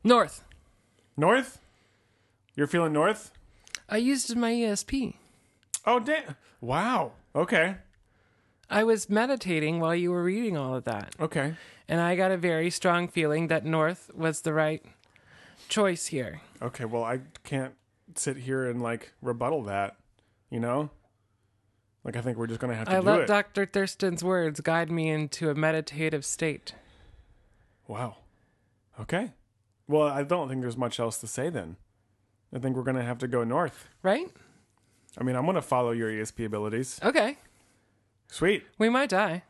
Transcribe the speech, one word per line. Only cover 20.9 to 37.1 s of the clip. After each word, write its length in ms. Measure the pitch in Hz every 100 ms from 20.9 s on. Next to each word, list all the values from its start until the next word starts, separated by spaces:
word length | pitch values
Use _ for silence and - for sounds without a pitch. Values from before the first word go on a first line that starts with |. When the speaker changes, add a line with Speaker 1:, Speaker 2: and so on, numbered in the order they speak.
| - _ _ _ _ _ _ _ _ _ _
Speaker 2:
Like, 140 | - 117
I 40 |
think 160 | 120 113
we're 100 | 117
just 120 | 113
gonna 160 | 127
have 120 | 110 110
to 100 | 190
Speaker 1:
I 20 |
Speaker 2:
do 60 |
Speaker 1:
let 160 | 185 214
Speaker 2:
it. 60 | 147
Speaker 1:
Doctor 380 | 208 - -
Thurston's 580 | 196 202 196 - 190 170
words 360 | 175 185 160 147
guide 320 | 156 165 165
me 180 | 170 160
into 400 | 156 151 - 160
a 60 |
meditative 680 | 147 156 160 156 147 156 151
state. 500 | - - 160 143 - - - - - - _ - _ _ _ _ -
Speaker 2:
Wow. 300 | 110 120 - _ _ _ _ _ _ _ -
Okay. 320 | - 170 233 - _ _ _ _ -
Well, 200 | 151 147
I 140 | 139
don't 260 | 143 175 135
think 140 | 131
there's 160 | 123 117
much 220 | 120 -
else 180 | 117 -
to 80 | 117
say 220 | - 151
then. 280 | 147 82 90 _ _ _ _ _ _ _
I 60 | 127
think 160 | 131
we're 80 | 127
gonna 200 | 127 131
have 140 | 120 120
to 80 | 123
go 160 | 123
north. 440 | 117 139 165 - - _
Speaker 1:
Right? 260 | 185 233 359 - - _ _ _ _ _ _ -
Speaker 2:
I 60 |
mean, 120 | 127
I'm 120 | 127 156
gonna 160 | 185
follow 260 | - 127 120
your 220 | 117 110
E 100 | 107
S 80 | 107
P 160 | -
abilities. 540 | 110 107 107 110 131 -
Speaker 1:
Okay. 380 | 208